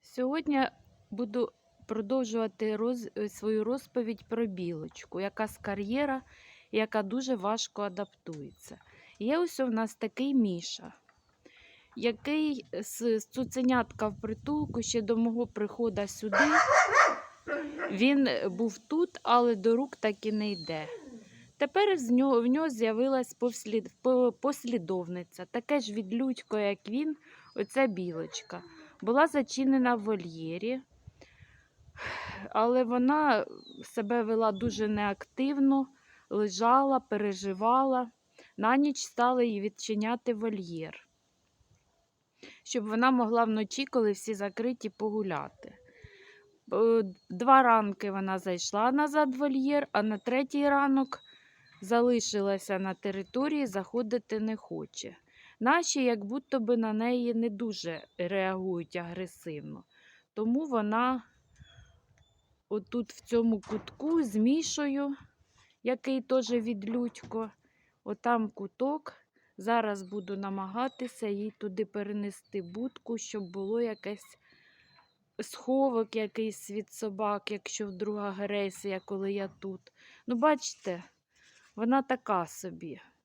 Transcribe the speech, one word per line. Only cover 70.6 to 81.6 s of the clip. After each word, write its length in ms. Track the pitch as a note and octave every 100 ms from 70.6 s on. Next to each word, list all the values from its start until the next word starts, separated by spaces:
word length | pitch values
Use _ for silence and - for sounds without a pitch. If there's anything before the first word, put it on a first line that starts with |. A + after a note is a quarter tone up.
| F#3+ G#3+ C4 - B3 - A3
їй 220 | G3+ G#3+
туди 340 | - G#3+ F#3+
перенести 800 | G#3 G#3 G3+ G#3 G3+ - _ G3+
будку, 560 | F3 G3 B3+ - - A#3
щоб 340 | - G#3+ F#3
було 280 | F#3+ G3 A3+
якесь 580 | A#3 G#3+ G3 G#3 - - _ _ _ _ _ _ _ _ _ -
сховок 760 | - - - C4 C4+ A3+ A3 A3
якийсь 540 | G#3+ A3 A3 G3 -
від 220 | G#3 G#3
собак, 580 | - A3 G3 G#3+ G3+ -
якщо 360 | G#3 - - G#3
вдруг 320 | F3+ G#3 G#3
агресія, 800 | G3+ F#3+ G3+ G3+ G3 - G3+ F#3+
коли 320 | - G3 G3
я 160 | G3+ G3
тут. 320 | - - F2+ _ _ - - -
Ну, 100 | A#3+
бачите, 680 | D4+ D4+ - - G3 F3 - _ _ _ - _